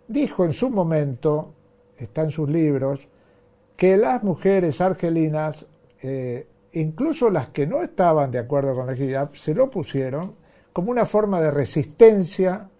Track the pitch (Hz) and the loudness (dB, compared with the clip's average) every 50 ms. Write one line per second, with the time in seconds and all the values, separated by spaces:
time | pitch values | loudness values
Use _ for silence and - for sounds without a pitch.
0 | _ - 220 285 294 220 - - 185 165 143 - 240 262 254 202 175 165 165 151 | _ -6 -2 -2 -2 -2 0 0 0 0 0 -2 -2 -2 0 0 0 0 0 0
1 | 147 143 131 120 - 156 147 151 151 - - _ _ _ _ _ _ _ _ - | 0 -2 -4 -2 -2 0 0 0 -4 -8 -14 _ _ _ _ _ _ _ _ -18
2 | 123 110 - - 160 156 147 - 156 139 151 170 160 151 143 135 131 135 143 135 | -18 -10 -6 -4 -4 -4 -2 -4 -4 -2 0 0 2 2 0 0 0 -2 -4 -6
3 | - _ _ _ _ _ _ _ _ _ _ _ _ _ _ - 185 185 190 196 | -8 _ _ _ _ _ _ _ _ _ _ _ _ _ _ 0 2 4 4 4
4 | 226 262 254 240 214 202 165 - - 190 196 196 180 165 135 - 180 190 180 - | 4 2 0 0 -2 -2 -4 0 2 2 2 4 2 0 0 0 0 0 0 -2
5 | - 170 170 165 160 156 151 156 156 156 147 - - - _ _ _ _ _ _ | -2 -2 0 0 0 0 0 -2 -4 -4 -6 -10 -14 -20 _ _ _ _ _ _
6 | - 131 135 131 127 127 120 123 - - _ _ _ _ - 170 156 156 156 - | -10 -8 -6 -6 -6 -6 -8 -8 -10 -14 _ _ _ _ -6 -4 -4 -4 -4 -2
7 | 254 330 311 - 247 226 190 160 123 - - - 143 151 233 302 349 - - - | -2 -2 0 0 0 2 2 0 -2 -4 -4 -4 -2 -2 -2 -2 -4 -4 -2 2
8 | 185 175 160 156 143 131 123 123 117 120 147 143 139 135 131 127 127 127 131 123 | 2 4 4 4 2 0 -2 -4 -4 -2 -2 -2 0 0 -2 -4 -4 -6 -4 -4
9 | 139 135 131 135 143 143 - - - - 156 202 262 269 - 196 151 - - 139 | -4 -4 -2 -4 -4 -6 -8 -8 -6 -4 0 0 0 0 0 -4 -8 -4 -4 -4
10 | 131 131 123 147 175 196 - - _ _ _ _ _ _ _ - 175 220 247 247 | -4 -4 -4 -6 -8 -10 -12 -18 _ _ _ _ _ _ _ -4 -4 -2 0 0
11 | 214 - - 208 214 202 196 175 160 156 139 143 139 - - 160 139 - - - | 0 2 2 0 0 0 0 0 0 0 0 0 -2 -2 -2 -4 -4 -4 6 8
12 | 226 226 220 196 185 151 - - 185 185 180 214 - - - _ | 8 8 8 6 2 -2 -2 -2 -2 0 -2 -4 -8 -14 -20 _